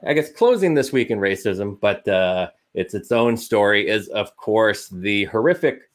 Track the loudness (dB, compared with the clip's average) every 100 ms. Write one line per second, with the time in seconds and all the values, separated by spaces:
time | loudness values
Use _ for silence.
0 | -2 -2 -2 0 2 2 2 2 0 0
1 | 0 0 -2 -2 -4 -4 -6 -2 -2 -2
2 | 0 0 2 0 -4 -8 _ -8 -6 -6
3 | -2 2 2 0 0 2 4 2 2 -2
4 | -4 -6 -6 -8 -2 2 2 0 -8 -8
5 | -2 0 0 0 0 2 -2 -4 _